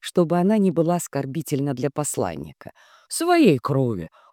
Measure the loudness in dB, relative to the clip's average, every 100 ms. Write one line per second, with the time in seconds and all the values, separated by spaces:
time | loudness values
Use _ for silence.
0 | -4 0 2 2 2 4 2 2 0 0
1 | -4 -6 -6 -6 -4 -4 -2 -4 -4 -4
2 | -6 -4 -4 -6 -12 -18 -20 -20 _ _
3 | -10 -4 2 6 6 4 2 0 0 -4
4 | -10 _ _